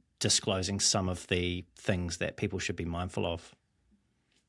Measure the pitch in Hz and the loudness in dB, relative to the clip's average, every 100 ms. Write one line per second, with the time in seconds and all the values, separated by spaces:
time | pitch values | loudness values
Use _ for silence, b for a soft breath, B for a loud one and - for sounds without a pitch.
0 | _ - 104 - 110 95 90 98 - 104 | _ -2 2 2 2 0 0 2 2 4
1 | 92 90 - 90 90 90 - - - 90 | 2 -2 0 2 2 -2 -8 -6 0 0
2 | 87 - - - 101 95 - 87 85 85 | 0 -2 -4 -2 -2 -2 -4 -4 -4 -4
3 | 92 - 87 85 - - _ _ _ _ | -4 -2 -2 -2 -8 -20 _ _ _ _
4 | _ _ _ _ | _ _ _ _